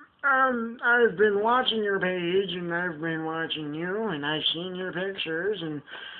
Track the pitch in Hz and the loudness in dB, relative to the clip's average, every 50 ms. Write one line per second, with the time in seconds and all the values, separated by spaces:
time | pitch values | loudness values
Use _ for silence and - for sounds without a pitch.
0 | - _ _ _ - 277 269 262 262 262 254 240 226 233 233 247 269 240 240 247 | -20 _ _ _ 0 2 4 4 4 4 2 0 -4 -6 -8 -4 2 4 6 6
1 | 240 226 180 165 208 214 202 202 208 226 240 254 254 240 226 220 208 202 202 196 | 6 6 6 6 4 4 4 4 4 4 4 4 2 2 0 0 0 2 0 2
2 | 180 185 185 185 175 170 180 190 202 185 170 180 175 170 170 170 180 180 165 147 | 2 0 0 0 0 2 2 2 2 2 -4 -6 -4 -4 -2 -2 -2 -2 -4 -4
3 | 156 165 160 160 160 160 160 160 165 156 156 151 156 147 147 156 170 180 190 214 | -4 -4 -2 -2 -2 -4 -4 -4 -4 -4 -4 -6 -6 -6 -6 -4 -4 -4 -2 -2
4 | 226 214 170 147 143 147 156 156 143 - - 160 175 185 185 180 185 185 160 170 | -2 -2 -2 -2 -2 -2 -2 0 0 -2 -2 -2 -4 -6 -6 -6 -6 -6 -4 -4
5 | 185 196 196 190 - 160 160 160 175 202 214 190 165 160 151 147 - - - - | -4 -4 -4 -6 -4 -4 -4 -2 -2 -2 -2 -2 -4 -6 -6 -8 -10 -12 -14 -14
6 | - - - - | -14 -14 -14 -12